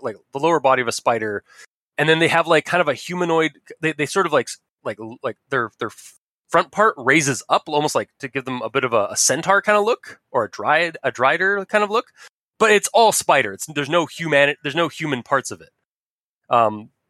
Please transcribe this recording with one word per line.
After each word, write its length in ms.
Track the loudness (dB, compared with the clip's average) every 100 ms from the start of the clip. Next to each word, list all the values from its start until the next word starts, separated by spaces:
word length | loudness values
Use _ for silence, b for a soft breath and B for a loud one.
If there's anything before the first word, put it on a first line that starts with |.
like, 140 | -8 -10 _
the 60 | -4
lower 220 | 0 2
body 220 | 2 2
of 60 | 0
a 40 |
spider, 500 | -4 -2 -2 -4 -8 -10 B B _ _ -2
and 120 | 2
then 120 | 2
they 80 | 2
have, 180 | 2 2
like, 180 | 2
kind 160 | 2 0
of 80 | 0
a 60 |
humanoid. 580 | -4 -6 -4 -2 0 -2 -6 -20 -8
They, 120 | -6
they 140 | -4 -4
sort 200 | -2 0
of, 60 |
like, 140 | 0 -2
s-, 120 | -10 _ _
like, 160 | -12 -12
l-, 160 | -14 -10
like, 140 | -10 -10 -6
their, 220 | -4 -4 -8
their 100 | -12
f-, 300 | -12 -20 -20 _ _ _
front 220 | 0 0
part 240 | 2 2 2
raises 460 | 2 2 2 -2 0
up, 160 | -2 0
almost 280 | -2 0
like 140 | -2 -6 _
to 80 | -10
give 160 | -8
them 180 | -6 -8
a 80 | -4
bit 140 | -2
of 80 | 0
a, 160 | 0 0
a 60 | 0
centaur 440 | -2 0 2 2
kinda 180 | 2 0
look, 400 | 0 -4 -8 -20 _
or 140 | -4
a 60 | -4
dryad-, 480 | -4 0 0 0 -4
a 80 | -6
drider 540 | 0 0 2 0 -2
kind 180 | -2 -2
of 80 | 0
look. 160 | -2 -4 _ B _ _ 0
But 120 | 4
it's 160 | 4 4
all 180 | 4 4
spider. 400 | 2 2 2 2
It's, 140 | -4 -8
there's 220 | -6 -2
no 180 | 0 -2
human, 480 | -6 0 4 4 0
there's 140 | -4 -2
no 120 | -4
human 340 | -4 -6 -6
parts 280 | -2 -2 -2
of 100 | -12
it. 100 | -18 _ _ _ _ _ _ _ -2
Um, 400 | 2 2 -2 -14 _ _